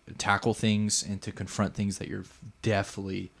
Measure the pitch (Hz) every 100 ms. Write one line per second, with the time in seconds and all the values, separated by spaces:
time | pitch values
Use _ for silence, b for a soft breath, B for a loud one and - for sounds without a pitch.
0 | - - - 101 120 107 110 104 107 -
1 | 101 98 - - 98 - 98 - 101 95
2 | - 98 95 - 110 - 113 101 98 -
3 | 98 95 92 b